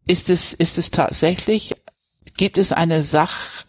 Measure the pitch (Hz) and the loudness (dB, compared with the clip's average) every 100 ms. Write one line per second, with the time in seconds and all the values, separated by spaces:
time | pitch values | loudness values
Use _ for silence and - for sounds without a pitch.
0 | - 180 - 175 - - 165 - - - | 0 0 2 0 0 -2 -2 0 -2 0
1 | 127 - 160 180 - 214 - - - _ | 0 2 0 0 0 -2 -2 -12 -14 _
2 | _ _ - - 202 - 190 - 165 160 | _ _ -16 -2 0 2 0 0 2 2
3 | 151 151 165 - - - | 2 2 2 -2 -10 -14